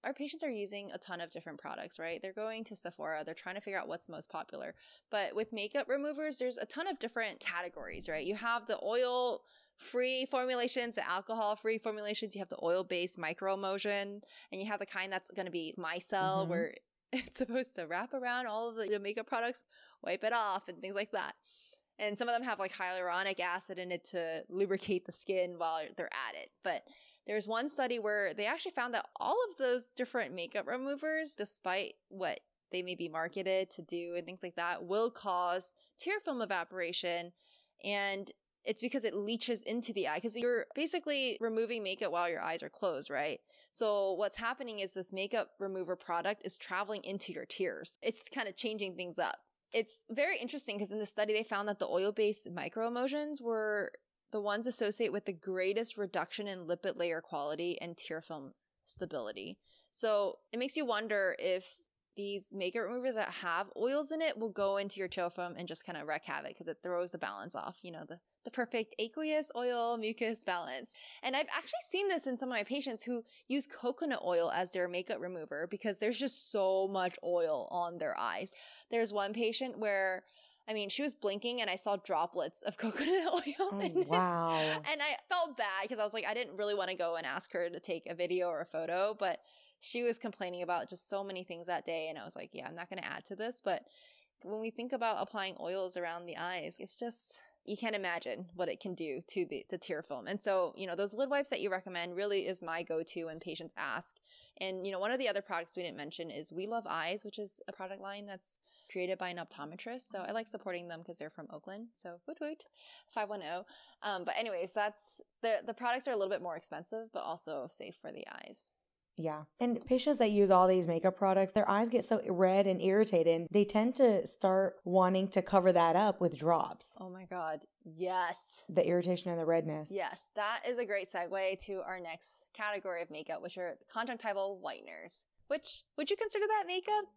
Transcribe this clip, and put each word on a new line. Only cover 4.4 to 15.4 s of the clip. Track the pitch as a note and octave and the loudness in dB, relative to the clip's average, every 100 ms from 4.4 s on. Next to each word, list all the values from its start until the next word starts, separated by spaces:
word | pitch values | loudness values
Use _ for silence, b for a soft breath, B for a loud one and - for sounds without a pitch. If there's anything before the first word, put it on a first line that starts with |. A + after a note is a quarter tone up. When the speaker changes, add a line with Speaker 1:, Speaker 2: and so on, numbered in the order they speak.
| - - - - b b _ | -8 -8 -8 -10 b b _
Speaker 1:
But | G#3 G3 - | -2 0 -2
with | A3 | -2
makeup | A3 G#3 C#4+ B3 | -4 -2 -2 0
removers, | C4+ D4 D4 D#4 C4+ | 0 0 -2 -4 -2
there's | B3+ A#3 | -2 -2
a | - | -6
ton | C#4+ F4+ | -4 -4
of | D#4 | -4
different | A3+ A#3+ A3 - | -4 -2 -4 -4
categories, | - F3 F3+ D#3 A#2+ - - | -4 -4 -4 -8 -8 -8 -4
right? | D#3 D3 | -2 -2
You | G#3 | -2
have | A#3 A#3 A#3 | 0 -2 0
the | G#3+ | -2
oil-free | G3+ A#3+ B3 B3 B3 - - - _ _ - B3 B3+ C4 C4 | 2 2 4 4 2 0 -8 -20 _ _ -4 0 2 0 0
formulations, | C4 B3+ B3 A#3+ C4 A#3+ A3+ | 0 2 2 2 0 -2 -2
the | - | -2
alcohol-free | F3+ G3+ A3+ G#3 G#3+ A3 A3+ | -2 -2 0 0 2 0 0
formulations. | A3 G#3+ G#3 A3 G#3+ | -2 -4 -2 -2 -4
You | G3 | -6
have | F#3 | -8
the | - | -2
oil-based | E3 F3+ F3+ F3+ F3 - | 2 2 2 0 0 -2
micro-emulsion, | D#3+ F3 F#3+ G3 G3 G3 G#3 G3+ G3+ G3+ B B B | -4 -2 0 0 0 0 0 0 -2 -8 B B B
and | F#3+ | -6
you | G#3 | -4
have | G#3 | -4
the | G3 | -4
kind | F#3+ F#3+ | -4 -2
that's | F#3+ - | -4 -4
gonna | F#3+ | -6